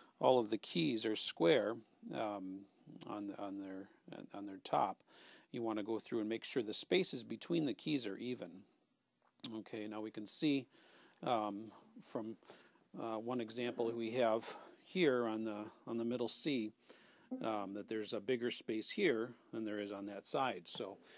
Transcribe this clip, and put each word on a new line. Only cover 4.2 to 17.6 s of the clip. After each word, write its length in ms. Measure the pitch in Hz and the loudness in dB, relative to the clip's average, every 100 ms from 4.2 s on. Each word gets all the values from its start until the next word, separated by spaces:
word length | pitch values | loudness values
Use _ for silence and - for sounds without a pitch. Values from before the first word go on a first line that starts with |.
| - | -12
on 120 | - 101 | -12 -10
their 140 | 95 | -10
top, 340 | - 147 104 - _ - - - - | -2 2 2 -2 _ -20 -20 -20 -12
you 120 | 123 | -4
wanna 200 | 113 107 | -2 -2
go 140 | 104 110 | -2 -4
through 220 | - 117 | -2 -2
and 100 | 107 | 0
make 140 | 113 | -2
sure 180 | - 135 | -2 -2
the 120 | 104 | 0
spaces 500 | 104 - 185 185 131 | 0 4 2 2 -2
between 420 | 110 117 - 170 143 | -6 -6 -2 0 0
the 80 | |
keys 320 | - 156 143 113 | -2 -2 -2 -2
are 120 | 95 | -4
even. 320 | 123 123 85 90 - _ _ _ _ _ _ _ 123 110 | -6 -6 -8 -14 -20 _ _ _ _ _ _ _ -8 -8
Okay, 300 | 104 113 107 | -8 -8 -6
now 140 | 107 | -6
we 100 | 110 | -8
can 160 | 107 107 | -6 -2
see, 400 | - 156 139 127 - - - - - | 2 4 2 0 -14 -20 -20 -20 -6
um, 480 | - 117 107 101 110 - - - | 0 2 2 -4 -8 -16 -20 -16
from, 340 | - 123 110 107 - - - _ _ - | -8 -6 -6 -8 -14 -20 -20 _ _ -8
uh, 180 | 117 110 | -4 -4
one 240 | 117 127 | -2 -2
example 500 | 110 117 120 120 117 | -2 -2 -2 0 0
we 200 | 117 113 | 0 0
have 440 | 123 117 113 - - - - | 4 4 4 0 -8 -14 -20
here 440 | - 185 156 127 117 | -4 4 6 6 4
on 160 | 110 | 0
the, 220 | 110 104 107 - - | -2 -4 -8 -10 -6
on 100 | 117 | -2
the 80 | 117 | 0
middle 220 | 120 117 | 0 0
C, 440 | - 165 135 107 - - - - - - 262 | 0 0 0 -2 -6 -20 -20 -20 -20 -10 -4
um, 300 | 113 107 | -2 -2